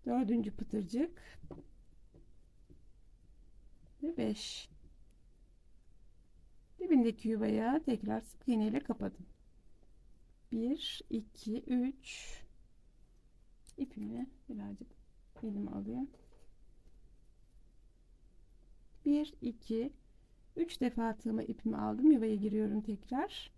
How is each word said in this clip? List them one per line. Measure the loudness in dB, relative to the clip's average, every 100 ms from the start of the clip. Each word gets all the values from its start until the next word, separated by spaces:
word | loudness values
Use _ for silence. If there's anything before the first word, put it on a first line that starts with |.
| 2
Dördüncü | 2 4 2 2 -4
pıtırcık. | -4 -2 0 0 -2 -4 -18 -16 -14 -14 -16 -20 -20 -20 -20 -20 -20 -20 -20 -20 -20 -20 -20 -20 -20 -20 -20 -20 -20 -20 -20 -20 -20 -6
Ve | -4 0
beş. | 0 0 -6 -10 -14 -20 -20 -20 -20 -20 -20 -20 -20 -20 -20 -20 -20 -20 -20 -20 -20 -20 -20 -20 -20 -6
Dibindeki | 6 8 8 2 -2
yuvaya | 2 2 2 2 2
tekrar | 2 0 0 -2
sık | -4 -6 2
iğne | 4 4
ile | 2
kapadım. | 0 -2 -4 -6 -18 -20 -20 -20 -20 -20 -20 -20 -20 -20 -20 -20 -4
Bir, | -2 0 0 -4 -8 -4
iki, | -6 -6 -10 -4 -4
üç. | 0 2 2 -2 -14 -12 -10 -12 -14 -18 -20 -20 -20 -20 -20 -20 -20 -20 -20 -20 -20 -6
İpimi | -6 -6 -6 -6 -8 -10 -12
birazcık | -10 -8 -10 -14 -18 -20 -20 -20 -10
elime | -6 -4 -4
alayım. | -4 -4 -4 -6 -10 -20 -20 -20 -20 -20 -20 -20 -20 -20 -20 -20 -20 -20 -20 -20 -20 -20 -20 -20 -20 -20 -20 -20 -20 -20 -20 -20 -4
Bir, | 4 4 2 -4
iki, | -6 -6 -4 -2 -2 -8 -20 -20 -20 -20 -12 -4
üç | -4 2
defa | 0 2 0 -2
tığıma | -2 -2
ipimi | -2 -2 -2 0
aldım. | 0 8 8
Yuvaya | 10 6
giriyorum | 2 2 2 2 0
tekrar. | -2 -6 -2 -2 -2 -4 -14